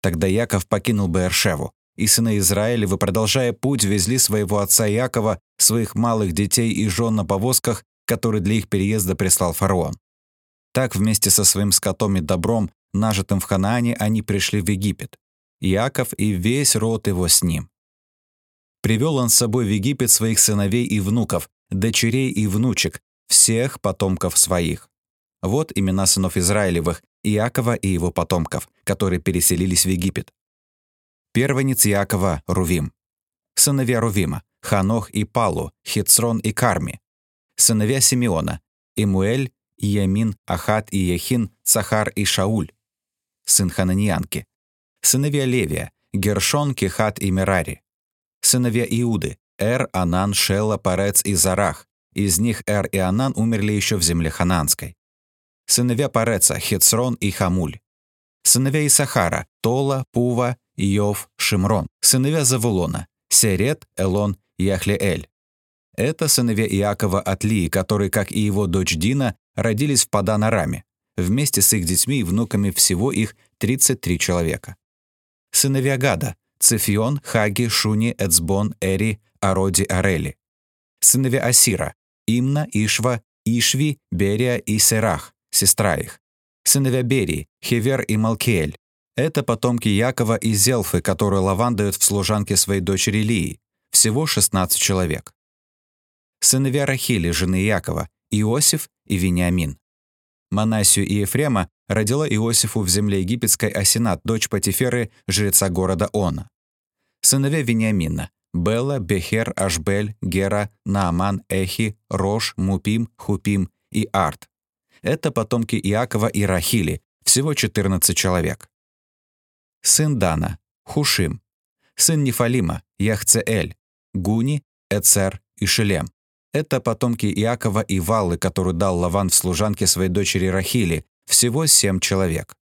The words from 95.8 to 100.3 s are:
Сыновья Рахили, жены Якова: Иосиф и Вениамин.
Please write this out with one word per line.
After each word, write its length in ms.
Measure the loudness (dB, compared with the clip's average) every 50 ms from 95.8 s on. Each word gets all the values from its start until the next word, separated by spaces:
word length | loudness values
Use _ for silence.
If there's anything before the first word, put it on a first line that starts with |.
| _ _ _ _ _ _ _ _ _ _ _ _
Сыновья 440 | 0 2 2 2 2 0 0 0 0
Рахили, 460 | 0 -2 -2 0 0 0 0 2 0
жены 320 | 0 0 0 0 0 0 2
Якова: 460 | 2 0 0 -2 -4 -4 -4 -6 -8 _ _ _ _
Иосиф 580 | -2 0 0 0 0 2 2 2 0 0 -6 -10 _ _ _
и 100 | _ -2
Вениамин. 640 | 0 2 2 2 2 2 2 2 0 0 -2 -6 _ _ _ _ _ _ _ _ _ _ _